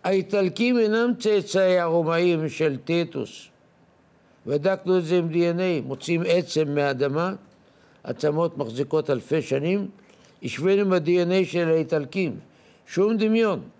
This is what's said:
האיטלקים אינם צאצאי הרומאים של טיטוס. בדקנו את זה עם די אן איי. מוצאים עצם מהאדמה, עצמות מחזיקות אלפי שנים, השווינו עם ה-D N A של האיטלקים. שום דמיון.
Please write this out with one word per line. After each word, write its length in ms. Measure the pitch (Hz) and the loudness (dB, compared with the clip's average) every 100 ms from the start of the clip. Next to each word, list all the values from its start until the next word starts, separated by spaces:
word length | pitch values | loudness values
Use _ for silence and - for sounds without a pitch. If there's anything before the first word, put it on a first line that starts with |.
האיטלקים 760 | 175 190 190 208 190 - 240 247 | 0 -2 0 0 0 0 2 2
אינם 320 | 214 220 240 - | 2 2 0 0
צאצאי 600 | 214 208 - 185 185 180 | 2 0 2 2 4 4
הרומאים 680 | 170 170 160 165 180 165 156 | 2 2 2 2 2 2 -2
של 280 | - 156 135 | 0 -2 -2
טיטוס. 720 | - 170 170 139 - - - _ _ _ _ _ _ _ _ _ - | -2 -2 -2 -6 -10 -12 -20 _ _ _ _ _ _ _ _ _ -4
בדקנו 520 | 143 165 190 180 185 | -2 0 -2 0 0
את 80 | 160 | 2
זה 120 | 180 | 0
עם 100 | 165 | 2
די 220 | 165 170 | 0 0
אן 100 | 170 | 0
איי. 220 | 185 160 | -2 -2
מוצאים 400 | 131 135 - 165 175 | -4 -10 -2 -2 2
עצם 500 | 170 - 156 151 143 | 0 0 -2 0 0
מהאדמה, 580 | 143 131 139 143 180 196 - _ _ _ _ _ | 0 0 -2 0 -4 -6 -16 _ _ _ _ _
עצמות 540 | - 127 151 151 170 160 | -12 -2 -2 0 -2 -2
מחזיקות 520 | 120 117 143 156 147 | -6 -4 -2 -2 0
אלפי 320 | 131 - 156 | -4 -2 -4
שנים, 460 | - 135 156 202 190 - _ - - _ | 0 -2 0 -2 -4 -14 _ -20 -20 _
השווינו 380 | 139 - 175 196 | -10 -4 0 2
עם 120 | 196 | 2
ה-D 120 | 185 156 | 2 2
N 240 | 180 175 | 2 2
A 160 | 190 180 | 0 0
של 240 | 175 165 | -2 0
האיטלקים. 680 | 160 160 160 139 196 170 - - _ _ _ - | 0 0 -2 -2 -2 -4 -4 -14 _ _ _ -8
שום 280 | - 202 226 | 0 0 2
דמיון. 440 | 214 226 220 151 - | 2 2 2 -2 -8